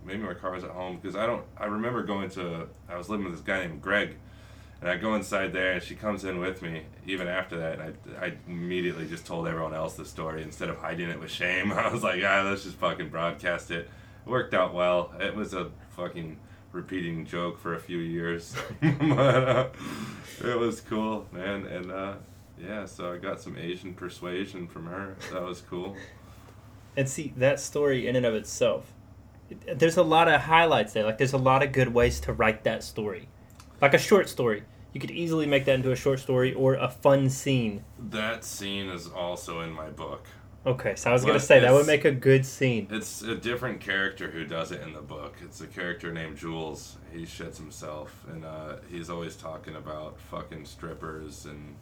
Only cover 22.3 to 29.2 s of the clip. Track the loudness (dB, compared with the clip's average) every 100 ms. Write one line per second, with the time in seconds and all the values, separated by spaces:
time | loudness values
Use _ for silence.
22.3 | -20 -20 -16 -10 -10 -10 -10 -8 -6 -6
23.3 | -8 -10 -10 -8 -8 -10 -10 -12 -10 -8
24.3 | -6 -6 -8 -12 -10 -10 -8 -8 -10 -10
25.3 | -8 -6 -8 -8 -8 -8 -10 -16 -20 -20
26.3 | -20 -20 -20 -20 -20 -8 -2 -2 -2 -6
27.3 | 2 4 4 -2 2 4 4 2 2 4
28.3 | 2 -4 2 2 2 -4 -20 -20 -20